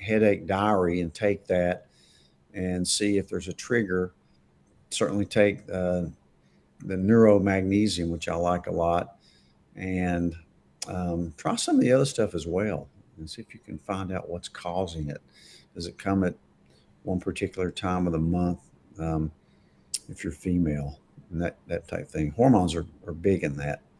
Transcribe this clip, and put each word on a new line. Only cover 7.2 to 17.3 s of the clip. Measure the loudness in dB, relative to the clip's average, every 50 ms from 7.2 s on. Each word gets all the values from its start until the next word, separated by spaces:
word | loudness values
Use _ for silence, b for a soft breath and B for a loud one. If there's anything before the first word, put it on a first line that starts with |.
| 8 8 8 8 6 4 2 2 2 2 2 2 2 2 0 -2 -2 -2
which | -4 -4 -4 -4
I | -2
like | 0 0 0 0 0 -2 -4
a | -2
lot, | 0 2 2 2 2 0 -4 -10 b b b b b b b b b _ _ -14
and, | -10 -6 -4 -2 -2 0 0 0 0 0 -2 -4 -6 -14 _ _ _ _ _ _ -14 -12
um, | -8 -6 -4 -4 -2 -2 -2 -4 -6 -8
try | -6 -4 -4 -2
some | -2 0 2 4
of | 4 6
the | 6 6
other | 4 4
stuff | 2 0 0 -2 -2 -2
as | -4 -4
well | -2 -2 0 0 0 -2 -4 -8 -12 _ -20 -20 _ -18 -16
and | -16 -14
see | -14 -16 -16
if | -18 -20
you | -20
can | _ -14 -14 -12
find | -8 -6 -6 -6 -4 -6 -6
out | -6 -6 -8
what's | -10 -10 -10 -12
causing | -14 -12 -8 -6 -4 -2 -4 -4 -4 -6 -8 -8
it. | -8 -12 _ b b b b b b b b b -12
Does | -10 -10
it | -10 -10 -6
come | -2 0 2 2 2
at | 0 -2 -6 _ _ _ _ _ _ b b b b _ _ -6
one | -4 -4 -4
particular | -2 -4